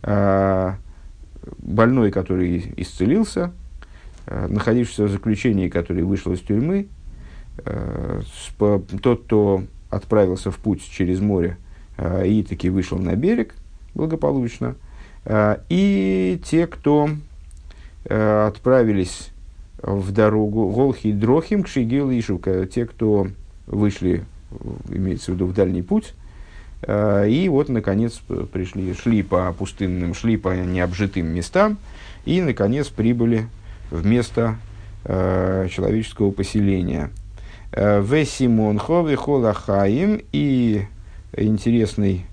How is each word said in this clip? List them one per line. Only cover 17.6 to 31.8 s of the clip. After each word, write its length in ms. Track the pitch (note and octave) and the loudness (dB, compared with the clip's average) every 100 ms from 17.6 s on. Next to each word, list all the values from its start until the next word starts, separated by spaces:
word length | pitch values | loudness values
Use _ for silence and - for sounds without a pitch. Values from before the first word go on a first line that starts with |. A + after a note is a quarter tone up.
| - - - - | -18 -20 -20 -16
э, 420 | - G#2+ G#2+ G#2+ G#2+ | -4 2 4 4 2
отправились 840 | G2+ B2+ C3 A2+ G2+ F2+ - - - - - - - | 0 4 4 6 2 0 -6 -16 -18 -20 -18 -20 -12
в 300 | - G2+ F#2+ | -4 -2 0
дорогу, 580 | G2 G#2+ G#2+ G#2+ G#2+ G2 | 4 4 4 2 2 0
«Голхи 420 | G#2+ C#3 B2 A2 | 2 2 2 0
дрохим 520 | G2+ A2+ C#3+ D#3+ G#3 | 2 4 2 2 -2
к 40 | D#3 | 0
шигил 420 | C#3 A2+ C#3 C#3 | -2 0 0 2
ишу», 280 | B2 G#2+ F2+ | 0 0 -2
к-, 280 | F#2+ F#2 F#2+ | 0 -2 -2
те, 200 | - A#2 | -2 -4
кто 420 | - A2 G#2 F#2+ G2 - - - | -2 2 2 2 -6 -18 -20 -6
вышли, 560 | G2+ G#2 G2 F#2 F2 F#2 - - - - - - | 0 0 0 0 0 -4 -16 -16 -12 -12 -10 -8
имеется 440 | F#2 F#2+ F2+ - | -4 -2 -4 -4
в 20 | |
виду, 120 | F2+ F2+ | -2 -2
в 80 | |
дальний 280 | F#2 F#2+ F2+ | 2 2 0
путь, 320 | F#2 G#3+ - - - - - - - - | 0 -2 -2 -18 -20 -18 -18 -18 -18 -12
э, 460 | - G#2 G#2 G2+ G2+ | -2 0 2 4 4
и 200 | C3 F#3+ | 2 2
вот, 200 | C#3 C#3+ | 2 2
наконец, 460 | A#2 G2+ G2 A#2 - - | 0 0 0 0 -4 -8
п-, 200 | E2+ F2 | -6 -4
пришли, 480 | F#2+ F#2 G2 F#2 | -6 -6 -4 -6
шли 280 | F2+ A#2+ A2 | -2 2 2
по 300 | F#2 F2+ F2+ | 2 0 0
пустынным, 640 | F2 F#2+ - F#2+ F2+ F2 | -4 -8 -4 -2 -2 -4
шли 220 | F2+ A2+ A2 | -2 0 0
по 180 | F#2 | 0
необжитым 720 | F#2 F2+ F2+ F2+ F2+ G2+ F#2+ E2 | -2 -2 0 -2 0 -2 -2 -2
местам, 520 | E2+ E2+ F#3 G#3+ G#3 | -4 0 2 2 0